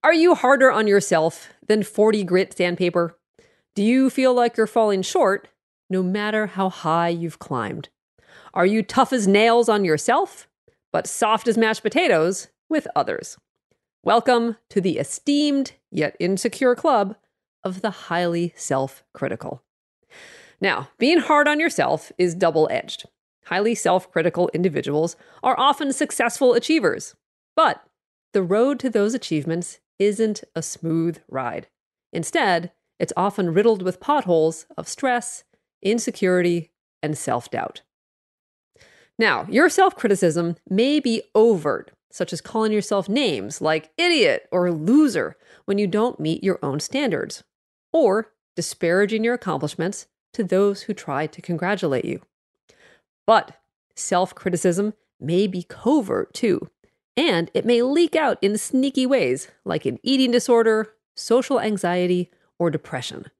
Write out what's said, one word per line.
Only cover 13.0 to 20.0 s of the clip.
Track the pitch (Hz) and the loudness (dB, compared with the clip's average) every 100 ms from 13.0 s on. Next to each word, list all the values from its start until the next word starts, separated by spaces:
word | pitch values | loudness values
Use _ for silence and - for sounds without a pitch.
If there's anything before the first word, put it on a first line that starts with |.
| - 92 - - _ _ _ _ _ _ | -2 -4 -10 -20 _ _ _ _ _ _
Welcome | - 226 233 247 233 214 _ | 0 2 4 2 0 -6 _
to | - | -2
the | 185 160 | -2 -2
esteemed | - - - 285 294 277 262 - _ | -4 -6 -2 0 2 0 -4 -10 _
yet | - 147 - | -4 -4 -2
insecure | 175 190 240 - 262 | -2 -2 -4 -2 0
club | 247 330 247 202 220 _ _ _ _ 196 | 2 2 2 0 -6 _ _ _ _ -10
of | 185 | -6
the | 214 | -6
highly | 185 - 170 175 170 170 - | -8 -6 -2 -2 -2 -4 -6
self-critical. | - 135 135 - _ - 131 113 - 131 _ _ _ _ | -4 -2 -2 -8 _ -10 -8 -8 -10 -14 _ _ _ _